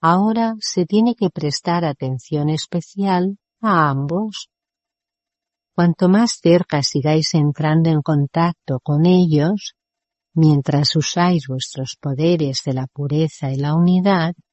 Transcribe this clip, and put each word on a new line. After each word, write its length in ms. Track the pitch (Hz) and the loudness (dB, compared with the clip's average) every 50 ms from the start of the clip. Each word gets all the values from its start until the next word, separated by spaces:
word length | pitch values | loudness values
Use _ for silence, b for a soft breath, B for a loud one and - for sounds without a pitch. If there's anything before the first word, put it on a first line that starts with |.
Ahora 540 | - 160 170 185 196 214 226 233 226 226 226 220 | 2 2 2 4 2 0 0 0 -2 -4 -4 -6
se 280 | - - - - 175 160 | -10 -8 -4 -4 -2 0
tiene 260 | - 208 220 240 233 | 2 2 2 2 0
que 160 | _ 208 180 | _ -2 -4
prestar 560 | - - 151 147 143 - _ - 170 175 170 | -2 -2 -6 -4 -4 -4 _ -2 -2 0 0
atención 640 | 160 143 _ - 131 131 127 - - 151 151 147 151 | -2 -4 _ -6 -6 -6 -6 -8 -6 -4 -2 -2 0
especial 880 | 156 151 - - - 175 160 - - 196 196 196 185 180 180 190 202 - _ _ _ _ | -2 -2 -6 -6 -6 -8 -8 -8 -8 -6 -2 0 0 0 0 -2 -4 -8 _ _ _ _
a 300 | - 220 196 170 156 147 | -2 0 2 2 2 2
ambos. 580 | 139 135 139 143 165 180 214 220 202 - - _ _ _ _ _ _ _ _ _ _ _ _ _ _ _ _ _ _ _ _ _ _ _ _ _ _ - | 0 -2 -4 -4 -4 -4 -4 -6 -8 -12 -16 _ _ _ _ _ _ _ _ _ _ _ _ _ _ _ _ _ _ _ _ _ _ _ _ _ _ 0
Cuanto 300 | 175 175 165 _ 190 180 | 2 2 2 _ 2 4
más 300 | 185 208 233 233 - - | 4 4 2 0 -2 0
cerca 420 | _ 165 165 175 185 _ - 147 139 | _ 4 4 4 2 _ -2 -2 -2
sigáis 500 | - - 151 131 151 151 156 151 - - | -2 -4 -2 0 0 0 0 0 0 0
entrando 560 | 165 147 147 143 - 151 156 156 160 165 165 | 0 0 0 0 -2 -2 0 2 2 2 2
en 120 | 160 151 | 2 0
contacto 800 | 143 - 156 147 143 139 _ 165 170 170 170 _ _ - 139 127 _ | 0 0 0 0 0 -2 _ 0 0 0 -2 _ _ -6 -6 -6 _
con 220 | - 147 147 160 | -2 0 2 4
ellos, 720 | 175 180 180 180 170 151 147 143 165 208 202 - - _ _ _ _ _ _ _ _ _ _ _ _ _ | 4 4 4 4 4 2 2 2 0 -2 -4 -6 -12 _ _ _ _ _ _ _ _ _ _ _ _ _
mientras 600 | 165 160 156 151 143 131 - 139 143 147 - - 160 | 2 4 4 4 2 0 0 0 0 0 0 0 -2
usáis 500 | 147 - - 175 175 180 180 170 139 131 | -2 -2 -2 0 0 2 0 0 -2 -4
vuestros 480 | 131 135 - - - - 131 127 - _ | -8 -8 -8 -10 -10 -10 -10 -10 -12 _
poderes 600 | - 147 139 127 156 170 175 165 156 139 131 - - | -8 -8 -4 0 0 0 2 2 0 -2 -4 -6 -6
de 80 | - 135 | -4 -4
la 140 | 131 131 131 | -4 -6 -8
pureza 680 | _ - 143 143 143 151 160 156 - - - 135 135 | _ -8 -6 -4 -2 0 -2 -2 -4 -6 -8 -6 -4
y 20 | |
la 200 | 135 139 143 151 | -4 -2 -2 0
unidad 580 | 160 175 175 180 185 180 202 196 175 160 165 175 _ _ _ | 2 2 4 4 2 2 2 2 2 0 -2 -4 _ _ _